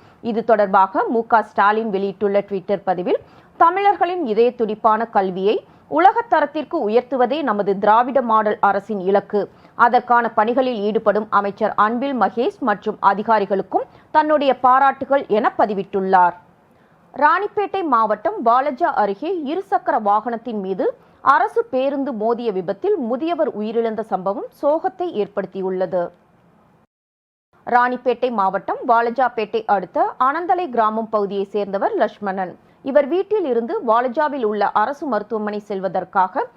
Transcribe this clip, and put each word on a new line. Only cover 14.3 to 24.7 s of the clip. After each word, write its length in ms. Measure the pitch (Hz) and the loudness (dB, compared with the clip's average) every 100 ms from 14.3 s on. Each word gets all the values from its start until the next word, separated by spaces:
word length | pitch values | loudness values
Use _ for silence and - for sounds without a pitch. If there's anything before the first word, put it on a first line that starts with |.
| 302 277 - | 2 2 2
பாராட்டுகள்" 680 | 254 262 277 262 262 277 - | 4 4 2 0 0 0 2
என 260 | 208 320 - | 0 0 0
பதிவிட்டுள்ளார். 720 | 214 196 190 196 190 185 175 - _ _ _ _ _ _ _ - | 0 -2 -4 -4 2 4 4 0 _ _ _ _ _ _ _ 0
ராணிப்பேட்டை 680 | 294 349 403 427 392 392 | 2 2 0 -4 -2 -2
மாவட்டம் 600 | 330 233 214 214 320 427 | 0 2 2 0 -2 0
வாலஜா 460 | 226 247 294 254 339 - | 2 2 2 -2 -2 0
அருகே 300 | 208 196 311 370 269 | 0 -2 -6 -4 -4
இருசக்கர 560 | 349 - 359 359 277 | -6 -4 -4 0 0
வாகனத்தின் 580 | 202 214 240 226 254 214 | 0 0 -2 -6 -6 -6
மீது 360 | 190 190 359 - _ _ | -4 -2 -4 -4 _ _
அரசு 440 | - 294 415 480 | 0 2 2 -2
பேருந்து 480 | 466 254 269 277 277 | -2 -2 -2 -2 -4
மோதிய 400 | 220 220 233 233 | -4 -2 -2 -4
விபத்தில் 440 | 190 180 196 392 415 | -4 -6 -4 -2 -2
முதியவர் 640 | 226 240 320 330 269 208 | -2 -4 -4 -2 -2 -4
உயிரிழந்த 420 | 214 226 226 220 | -4 -2 -2 -4
சம்பவம் 460 | 214 190 185 220 453 _ | -6 -4 -4 -6 -10 _
சோகத்தை 440 | 294 | -2